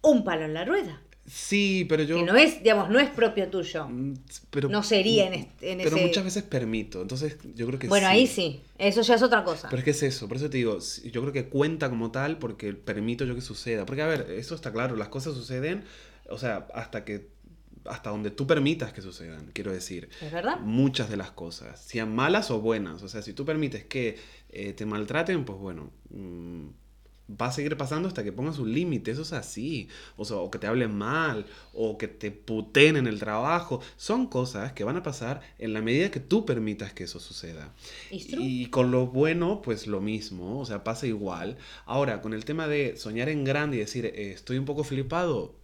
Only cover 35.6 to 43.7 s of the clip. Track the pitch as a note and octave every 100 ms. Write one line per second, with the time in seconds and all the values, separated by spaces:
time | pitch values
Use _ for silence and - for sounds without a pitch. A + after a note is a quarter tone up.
35.6 | A2+ G#2+ A2 C3 - B2+ C3 G#3 G#3+ A#2+
36.6 | A2 G#2 F#2+ - F2 F2 - - E2+ D#2+
37.6 | D2 - - - - F#3+ - - C3 B2+
38.6 | A#2+ C3 B2+ B2+ B2+ B2+ D3+ E3+ E3+ G3+
39.6 | C#3 G#2 G#2+ G2+ G2+ A2 G#2+ F#2 F2+ B2
40.6 | B2 G#2 A2+ A2+ C3+ G#2+ G2 F2 F2+ B2+
41.6 | - - - B2+ C#3 - A2 A2 A2 D#3
42.6 | D#3 D3 C3+ - A2 A2 C3 D3+ C3+ C#3
43.6 | D3